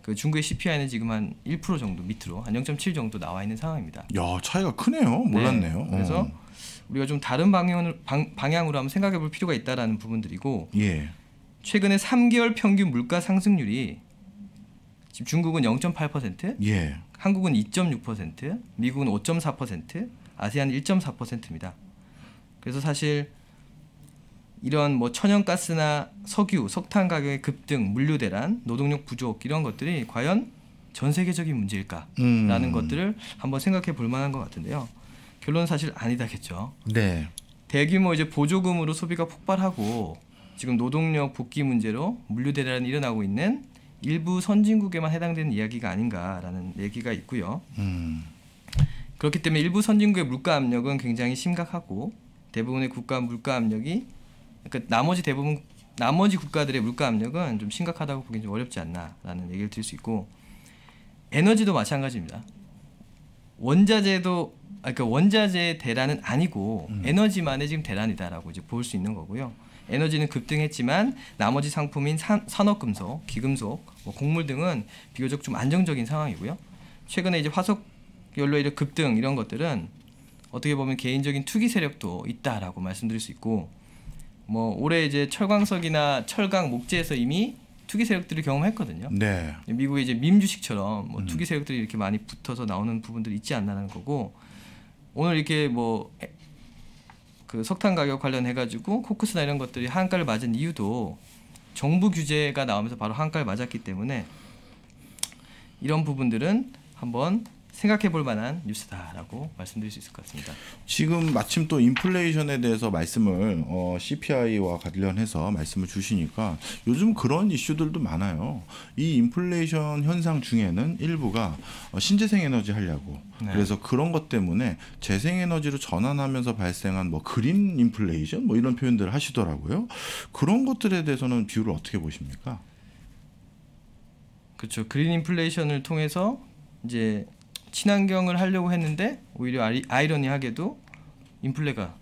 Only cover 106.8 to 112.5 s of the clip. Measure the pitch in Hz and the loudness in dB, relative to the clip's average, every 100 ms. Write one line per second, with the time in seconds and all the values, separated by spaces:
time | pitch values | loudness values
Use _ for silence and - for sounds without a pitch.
106.8 | - - 123 120 151 214 220 - - - | -20 -10 -6 -2 0 0 -2 -18 -20 -2
107.8 | 208 214 208 160 135 107 120 160 127 107 | 2 4 2 2 0 -2 -2 -6 -6 -8
108.8 | - 92 85 87 82 120 151 - 92 113 | -10 -12 -12 -14 -12 -10 -10 -12 -10 -8
109.8 | 107 104 - - - 76 71 73 - - | -8 -10 -16 -18 -16 -14 -12 -14 -16 -18
110.8 | - - 156 170 160 123 107 - 156 151 | -6 0 2 2 2 2 2 0 2 6
111.8 | 120 123 185 185 170 156 147 | 6 6 2 2 2 2 0